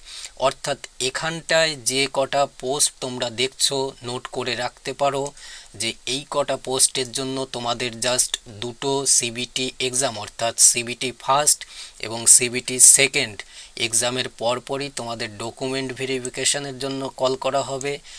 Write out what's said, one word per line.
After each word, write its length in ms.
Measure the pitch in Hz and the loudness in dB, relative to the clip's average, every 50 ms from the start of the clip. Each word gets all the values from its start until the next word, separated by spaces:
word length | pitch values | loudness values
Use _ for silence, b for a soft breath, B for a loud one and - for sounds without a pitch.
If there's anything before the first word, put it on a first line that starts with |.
| B B B B B B B | B B B B B B B
অর্থাৎ 420 | - 127 135 - - - 147 139 - - - - - | 0 0 0 0 0 -4 -4 -4 -4 -6 -12 -8 -4
এখানটায় 760 | 127 131 - - 160 160 165 165 - - 165 160 160 156 151 | -4 -4 -2 -2 -4 -4 -4 -4 0 2 4 4 4 4 2
যে 320 | 131 117 123 131 135 139 135 - | -2 -2 0 2 2 2 2 2
কটা 320 | 139 135 127 143 143 143 | 0 0 2 2 2 2
পোস্ট 480 | 131 - - 131 127 143 147 - - - - | 0 -2 -4 -4 -2 2 2 2 0 0 -4
তোমরা 280 | 139 127 123 123 123 120 | -8 -6 -4 -4 -4 -4
দেখছো, 640 | 110 113 127 131 - - - - 139 135 135 135 - - 120 | 0 0 0 -2 0 0 0 0 2 0 -2 -2 -6 -8 -8
নোট 240 | 123 123 123 - | -8 -8 -8 -8
করে 280 | - - 131 120 123 120 | -6 -6 -4 -4 -2 -2
রাখতে 380 | 113 123 120 - - - 143 127 | -2 -4 -6 -6 -8 -8 -8 -2
পারো 380 | - 143 139 135 135 139 139 B B B B B B B B - | 0 2 2 2 0 -2 -4 B B B B B B B B -8
যে 180 | 101 113 113 - - - | -4 -4 -4 -4 -4 -4
এই 200 | 120 127 143 - - | -4 -4 -4 -4 -2
কটা 280 | - 143 139 139 135 | -2 0 0 0 -2
পোস্টের 540 | 131 - 131 131 127 - - - 135 127 120 | -4 -2 -2 2 2 2 2 2 -2 -4 -2
জন্য 340 | 113 135 135 131 135 131 135 | -4 -4 -4 -4 -4 -4 -6
তোমাদের 460 | - - 123 120 117 120 117 127 120 113 | -6 -6 -4 -2 -2 -2 -2 -4 -6 -4
just 440 | 113 123 123 127 123 - - - - - | -2 -2 0 2 2 2 0 -2 -6 -8
দুটো 580 | 123 107 101 117 120 117 - 143 139 139 139 135 | -14 -12 -8 -8 -8 -6 -4 -2 0 0 2 2
সিবিটি 680 | 131 - - 127 117 113 123 123 - - 131 131 131 - - | 4 4 4 2 0 -2 -6 -8 -8 -6 -6 -6 -6 -4 -4
এক্সাম, 400 | 131 127 127 127 135 123 110 104 | -4 -2 0 0 0 0 -2 -4
অর্থাৎ 400 | 104 - - - 117 117 113 - | -8 -10 -6 -2 -2 -2 4 6
সিবিটি 520 | - - - 123 117 120 123 - 131 127 120 - | 6 6 6 4 0 -4 -6 -4 -6 -6 -6 -4
ফার্স্ট 460 | - - 135 143 151 147 - - B B B B B B B B | 0 2 4 4 6 4 2 2 B B B B B B B B
এবং 260 | - 110 113 113 117 | -8 -6 -6 2 6
সিবিটি 540 | 110 - - 123 120 117 123 - - 127 127 | 8 8 8 6 4 0 -2 -4 -2 4 6
সেকেন্ড 640 | - - - - 139 139 - 147 127 110 101 - B B B B B B B | 8 8 10 8 6 4 4 0 -2 -2 -4 -10 B B B B B B B
এক্সামের 520 | - 117 117 113 - 123 123 127 127 123 123 | -4 -2 0 0 0 0 0 0 -2 -4 -6
পরপরই 600 | - - 113 117 123 123 - - 139 135 143 143 139 | -6 -2 -2 0 0 -2 -2 -4 -6 -4 -4 -6 -8
তোমাদের 420 | - 120 117 117 113 120 110 104 | -8 -6 -6 -6 -6 -6 -8 -8
ডকুমেন্ট 560 | 101 113 117 - - 135 131 131 135 135 131 123 | -8 -8 -8 -6 -6 -4 -4 -2 -2 -4 -4 -4
ভেরিফিকেশনের 840 | 127 135 131 135 127 123 127 - 135 131 - - 143 143 139 131 123 | -6 -4 -4 -2 -4 -4 -6 -6 -2 0 0 0 0 -4 -6 -8 -6
জন্য 300 | 139 135 135 135 135 127 | -6 -6 -4 -4 -6 -6
কল 260 | - - 131 131 131 | -2 0 0 0 0
করা 260 | 131 - 175 143 139 | 0 0 0 0 0
হবে, 380 | 127 135 139 131 135 143 143 135 B B B | 0 -2 -4 -4 -4 -4 -4 -6 B B B